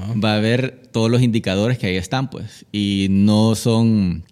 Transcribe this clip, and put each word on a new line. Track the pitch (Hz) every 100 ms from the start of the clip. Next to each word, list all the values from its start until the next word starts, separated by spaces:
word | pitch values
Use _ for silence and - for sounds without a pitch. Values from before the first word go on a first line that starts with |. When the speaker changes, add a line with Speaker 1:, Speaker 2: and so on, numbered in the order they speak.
| 95
Speaker 1:
¿no? | 113
Speaker 2:
va | 107 107
a |
ver | 110 123 131 - -
todos | 117 113
los | 123
indicadores | 127 113 104 95 110 123
que | 101
ahí | 92
están, | 90 131 135
pues, | 95 107 - -
y | 104 101 98 98
no | 98 104 107 110 110
son | 120 113 117 110 92 82 -